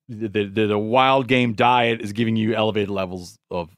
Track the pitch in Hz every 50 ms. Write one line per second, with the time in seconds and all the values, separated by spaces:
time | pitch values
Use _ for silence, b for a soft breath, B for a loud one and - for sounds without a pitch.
0 | _ - 120 107 110 110 92 107 104 101 95 110 110 104 107 104 104 107 113 131
1 | 131 135 135 139 135 113 131 127 123 120 110 98 120 120 123 123 120 117 117 113
2 | 107 101 101 110 117 113 113 110 110 110 113 107 107 110 98 107 104 95 101 95
3 | 95 90 92 92 87 85 - _ _ _ 92 90 85 82 -